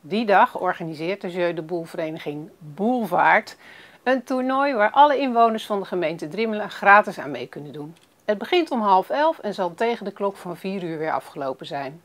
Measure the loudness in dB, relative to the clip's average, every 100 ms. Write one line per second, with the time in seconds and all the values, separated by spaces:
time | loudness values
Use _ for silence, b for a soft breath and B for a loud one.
0 | -4 -4 2 4 4 2 -4 -4 -6 -6
1 | -6 -6 -6 -2 -2 -2 -6 -6 -6 -8
2 | -6 -6 -10 -10 -12 -18 -20 -4 -2 0
3 | 0 2 4 4 0 -18 B B B B
4 | -2 -2 0 -2 0 0 0 2 2 6
5 | 6 6 0 4 4 2 -4 -6 -4 -4
6 | -4 -4 -8 -4 -4 -4 -6 0 8 8
7 | 6 -4 -8 -8 -10 -12 -14 -14 -14 -16
8 | _ _ -4 -4 0 0 2 0 4 4
9 | 4 0 0 0 -6 -4 -6 -2 -2 -2
10 | -6 -4 -6 -4 -12 -10 -8 -6 -6 -6
11 | -2 -4 -6 -8 -6 -8 -10 -10 -10 -12